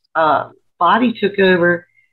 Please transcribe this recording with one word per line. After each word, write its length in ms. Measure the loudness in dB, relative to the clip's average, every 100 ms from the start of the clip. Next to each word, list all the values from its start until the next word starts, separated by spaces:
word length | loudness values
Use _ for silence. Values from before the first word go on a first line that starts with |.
| _ -2
uh, 340 | 0 -2 -4 _ _ -4
body 340 | 0 2 0
took 260 | -2 -4 0
over 480 | 2 2 0 -2 -6 _ _